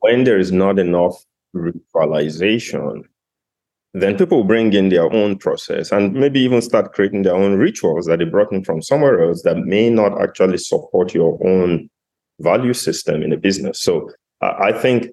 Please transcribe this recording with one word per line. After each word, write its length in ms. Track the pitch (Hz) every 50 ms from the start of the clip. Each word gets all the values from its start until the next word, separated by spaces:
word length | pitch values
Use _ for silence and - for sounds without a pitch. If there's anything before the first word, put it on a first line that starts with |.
when 240 | 104 110 120 123 131
there 160 | 127 110 95
is 100 | 92 90
not 300 | 92 92 95 98 98 98
enough 440 | 90 87 87 87 87 90 - - _ _ _ _ _ _ -
ritualization, 1500 | 90 82 85 82 82 _ _ - 82 78 76 78 76 76 78 78 82 92 104 110 117 - - - 71 73 - - - - _ _ _ _ _ _ _ _ _ _ _ _ _ _ _ _ _ -
then 240 | 92 92 98 101
people 280 | 98 185 170 175 131 101
bring 280 | 92 113 113 113 110 101
in 160 | 101 95 95
their 240 | 90 85 82 73 -
own 240 | 110 104 104 98
process 540 | 98 - - - - - - 82 80 82 -
and 220 | 95 104 101 98 98
maybe 280 | 135 139 143 139 135
even 220 | 127 127 127 117 117
start 300 | - - 110 98 98 -
creating 300 | - 98 104 107 98 98
their 120 | 92 87
own 200 | 95 98 101 98
rituals 520 | 95 131 196 220 - - 85 78 82 85
that 140 | 82 82 85
they 40 | 85
brought 280 | 82 82 101 104 - 101
in 100 | 95 92
from 180 | - 82 80 -
somewhere 400 | - 143 151 147 139 117 87 82
else 200 | 85 85 85 -
that 160 | 90 80 -
may 320 | - 67 95 107 117 117
not 300 | 117 110 104 101 98 - 101
actually 360 | 98 - - 95 95 90 87
support 540 | - - - - - - - 95 90 90 -
your 260 | 85 82 82 82 - -
own 460 | 92 95 92 90 90 85 78 - - _ _ _ _ _ _ _ _ _ -
value 340 | 78 82 92 117 127 123 123
system 500 | - - - - - - 78 78 78 78
in 100 | 78 78
a 40 |
business. 460 | 80 - 98 95 92 - - - - -
So 260 | - 87 78 - - - _ _ _ _ -
I, 280 | - 95 - - 98 104
I 40 | 110
think 360 | - - 127 123 113 - -